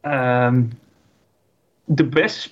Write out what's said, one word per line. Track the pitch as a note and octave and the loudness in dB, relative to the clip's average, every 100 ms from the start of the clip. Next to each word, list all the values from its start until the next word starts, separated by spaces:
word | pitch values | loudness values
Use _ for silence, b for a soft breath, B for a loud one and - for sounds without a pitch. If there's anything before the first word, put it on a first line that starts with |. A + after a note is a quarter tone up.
Ehm, | D3 C#3 B2+ B2 A#2+ B2+ A#2 - _ _ _ _ _ _ _ _ _ _ - | -4 -2 0 2 2 2 0 -6 _ _ _ _ _ _ _ _ _ _ -4
de | D3+ C#3 | 0 2
beste | D3+ G#3 - - | 2 0 -4 -14